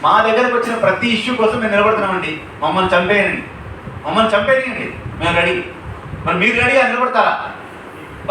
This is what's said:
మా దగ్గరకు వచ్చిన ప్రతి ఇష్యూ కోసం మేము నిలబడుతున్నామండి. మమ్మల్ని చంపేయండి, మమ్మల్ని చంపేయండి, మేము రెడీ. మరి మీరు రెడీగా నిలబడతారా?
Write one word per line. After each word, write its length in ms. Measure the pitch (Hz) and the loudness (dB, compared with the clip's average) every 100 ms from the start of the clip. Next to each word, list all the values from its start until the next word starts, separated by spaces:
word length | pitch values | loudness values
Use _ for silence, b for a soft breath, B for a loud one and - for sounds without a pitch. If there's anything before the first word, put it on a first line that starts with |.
మా 100 | - 214 220 | 2 4 4
దగ్గరకు 260 | 226 247 233 | 4 2 2
వచ్చిన 220 | 226 226 | 0 0
ప్రతి 260 | - 190 233 226 | 2 2 0 0
ఇష్యూ 180 | 254 233 | 0 2
కోసం 200 | 220 240 | 2 2
మేము 120 | 214 | 2
నిలబడుతున్నామండి. 580 | 202 208 214 196 180 160 151 - - | 2 4 2 0 -2 -4 -6 -10 -4
మమ్మల్ని 300 | 156 175 - | -2 0 2
చంపేయండి, 480 | 185 185 202 180 160 - - - - - - - | 2 4 2 2 -2 -8 -12 -14 -14 -12 -10 -2
మమ్మల్ని 260 | 208 226 | 2 2
చంపేయండి, 540 | 202 262 262 254 233 240 - - - | 2 4 2 0 -6 -8 -8 -10 -4
మేము 160 | 165 175 | 0 2
రెడీ. 140 | 175 180 - - - - - - | 2 0 -4 -10 -14 -12 -12 -6
మరి 120 | 160 175 | -2 0
మీరు 140 | 208 240 | 2 2
రెడీగా 260 | 247 269 240 | 2 4 2
నిలబడతారా? 480 | 226 254 233 277 - - - - - - - - - - | 2 0 2 2 0 -4 -10 -14 -16 -16 -16 -16 -10 0